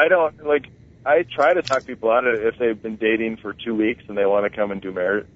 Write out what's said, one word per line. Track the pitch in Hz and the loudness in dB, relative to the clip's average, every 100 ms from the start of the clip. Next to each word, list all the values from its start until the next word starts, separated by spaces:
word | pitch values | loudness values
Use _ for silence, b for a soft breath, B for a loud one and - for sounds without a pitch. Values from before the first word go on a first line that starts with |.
I | 156 | 4
don't, | 180 160 - 151 | 4 2 -2 -2
like, | 147 - - - - | -2 -2 -14 -20 -10
I | 131 151 | 0 0
try | 180 - 147 | 0 0 2
to | 180 | 2
talk | - 131 - | 0 -2 -4
people | 123 113 | -4 0
out | 117 127 | 2 2
of | |
it | 113 110 | 0 -2
if | 113 | 0
they've | 120 107 | -2 -2
been | 113 110 | -6 -2
dating | 110 110 113 110 | 0 0 -2 -6
for | 104 | -10
two | 101 117 | -10 -4
weeks | 110 110 120 - | -2 0 -2 -8
and | 101 | -2
they | 98 | 0
wanna | 101 101 | 2 0
come | 104 101 | -2 -4
and | 98 | -4
do | 95 | -8
marriage, | 92 90 101 98 | -4 -2 -2 -4